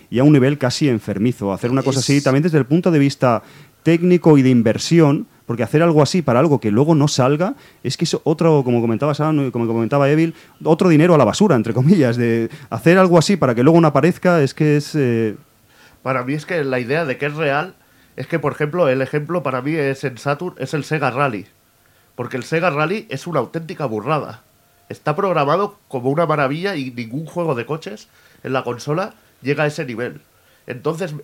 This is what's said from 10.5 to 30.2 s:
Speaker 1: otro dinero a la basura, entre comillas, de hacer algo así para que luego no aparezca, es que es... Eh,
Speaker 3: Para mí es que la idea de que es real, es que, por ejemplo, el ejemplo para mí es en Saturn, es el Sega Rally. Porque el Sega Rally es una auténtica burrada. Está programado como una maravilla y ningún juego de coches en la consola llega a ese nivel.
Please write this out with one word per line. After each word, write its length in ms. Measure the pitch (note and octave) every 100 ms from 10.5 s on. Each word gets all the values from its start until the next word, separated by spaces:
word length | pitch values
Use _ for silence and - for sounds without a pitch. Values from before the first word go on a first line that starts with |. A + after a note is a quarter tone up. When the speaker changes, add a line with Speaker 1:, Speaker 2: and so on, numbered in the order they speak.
| -
Speaker 1:
otro 260 | D3+ E3 F#3+
dinero 260 | D3 F3+
a 40 | D3+
la 60 |
basura, 320 | A2 - G#3 B2+
entre 180 | A2+
comillas, 420 | A#2 C#3 F#3+ B2 A#2+
de 320 | A#2+ A2+ A2+ - -
hacer 280 | A#2 E3 F#3
algo 200 | F#3 E3+
así 180 | D3 G3
para 180 | B2+
que 100 | A#2
luego 160 | C3+ E3
no 80 | D#3+
aparezca, 540 | C#3 E3 - F3+ E3+
es 120 | C3+
que 220 | - D3+ D3
es... 180 | D3
Eh, 400 | D#3 B2 A#2 A2 G2 _ _ _ _ _ _
Speaker 3:
Para 200 | B2+ C3
mí 100 | B2+
es 120 | D3+ D3+
que 160 | F3
la 140 | C3+ B2+
idea 240 | A#2+ D3+
de 140 | D3+ B2
que 80 | D3
es 80 |
real, 400 | D3 D3 C#3+ F#3 - _ _ _ -
es 100 | -
que, 120 | E3
por 140 | C#3+
ejemplo, 360 | - D3+ F3 D3
el 140 | C3
ejemplo 400 | C3 D3+ D3 F3
para 200 | C#3+ B2+
mí 120 | C#3
es 300 | D#3+ C#3 C3+
en 140 | C3+ A#2+
Saturn, 380 | C#3+ C#3 F3 -
es 160 | C3+
el 100 | D3+
Sega 260 | - D3+ C3+
Rally. 360 | A#2+ C#3 G#2 - _ _ _ _ _ _
Porque 220 | - A2+ B2+
el 60 |
Sega 260 | A#2+ D#3+ F3+
Rally 360 | C#3+ D#3 G#3+ -
es 180 | C3+ F3
una 140 | D#3
auténtica 460 | A2+ E3 E3 F3 C3+
burrada. 560 | G#2+ A#2 D#3 G#2+ A2 _ _ _ _ -
Está 280 | - D#3 D3
programado 640 | F#3+ D#3+ C#3+ F3 G3+ - _
como 220 | C3 B2+
una 160 | D3+ E3
maravilla 500 | D3+ C3+ D#3 G3 E3+
y 140 | C3
ningún 340 | A#2+ A2+ C3+
juego 300 | D#3 F3 E3
de 100 | A#2+
coches 440 | A#2 D#3+ G3 G#3+ - _ _ _
en 80 | A#2+
la 120 | C3
consola 500 | A#2+ A#2+ C#3+ E3 G#3+ - _ _
llega 240 | B2 C#3+
a 20 | D3
ese 200 | D3+ C#3
nivel. 340 | A2 A#2+ D3